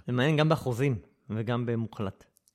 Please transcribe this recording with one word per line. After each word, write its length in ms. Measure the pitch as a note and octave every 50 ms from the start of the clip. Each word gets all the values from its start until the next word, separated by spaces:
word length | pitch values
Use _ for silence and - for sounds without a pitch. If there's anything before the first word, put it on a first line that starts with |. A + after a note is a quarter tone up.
| - -
זה 60 | B2
מעניין 240 | B2 B2 D3+ D#3+ D3
גם 120 | D3+ D#3
באחוזים 460 | D#3+ D3+ - C3 A#2+ A2 C3+ C#3+ B2+ F#2+ - - _ _ _ -
וגם 360 | G2+ A2 A2+ G#2 B2 A#2 B2
במוחלט. 580 | A#2 A#2 A2+ A2+ G#2 - - G#2 F#2+ - - - _ _ _ _ _ _